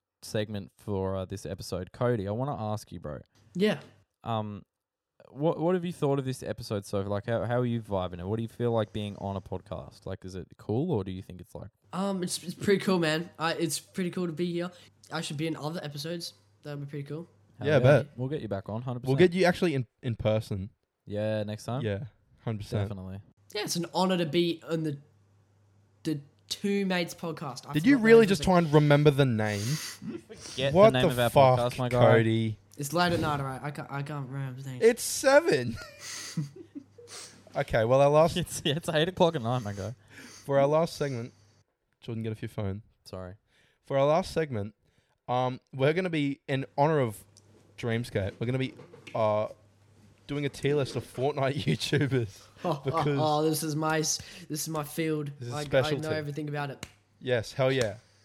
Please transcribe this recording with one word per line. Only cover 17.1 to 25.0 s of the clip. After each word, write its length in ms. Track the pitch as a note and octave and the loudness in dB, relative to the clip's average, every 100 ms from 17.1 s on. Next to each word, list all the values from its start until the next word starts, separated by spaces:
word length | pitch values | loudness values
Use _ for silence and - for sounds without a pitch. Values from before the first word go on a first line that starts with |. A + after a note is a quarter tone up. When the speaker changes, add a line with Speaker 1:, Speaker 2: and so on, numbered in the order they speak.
| D3+ F3 _ _ - | -10 -12 _ _ -8
Speaker 1:
Hell 80 | C3+ | 2
Speaker 3:
Yeah, 60 | C#3+ | 4
I 20 | |
Speaker 1:
yeah. 60 | |
Speaker 3:
bet. 240 | C3 D3 - - | 6 4 2 -6
Speaker 1:
We'll 100 | C3 | -6
get 120 | D3+ | -6
you 60 | G#2+ | -6
back 180 | G2 G2 | -6 -6
on, 120 | A2 | -8
hundred 220 | B2+ B2 C3 | -6 -6 -2
Speaker 3:
We'll 100 | C#3 | 4
Speaker 1:
percent. 160 | F3+ | 4
Speaker 3:
get 80 | F3+ | 4
you 60 | F3 | 2
actually 300 | F3 F3+ C3+ | 2 0 0
in, 120 | A#2+ _ | -4 _
in 120 | B2 A2 | -6 -2
person. 540 | G#2+ A2 - G2+ G2 _ _ _ - | 2 0 -2 -8 -8 _ _ _ -10
Speaker 1:
Yeah, 380 | G#2 G#2+ G#2+ | -4 -2 -2
next 200 | G#2 G#2+ | -4 -8
time. 200 | - B2 | -6 -4
Speaker 3:
Yeah, 160 | A2 G2 - _ _ _ | -4 -4 -8 _ _ _
hundred 160 | - G#2+ | -8 -8
percent. 300 | G2+ A2+ G2+ | -4 -4 -4
Speaker 1:
Definitely. 300 | G2 F#2 F#2+ - _ _ | -6 -10 -12 -14 _ _
Speaker 2:
Yeah, 80 | G#4 | -8
it's 120 | F#4 F3 | -4 -4
an 80 | E3+ | -2
honor 240 | E3+ F#3 F3+ | 0 2 2
to 80 | D#3+ | 0
be 360 | E3+ F3 E3 B2+ | 0 0 -2 -4
on 140 | E3 | -4
the, 140 | D#3 C#3+ | -4 -6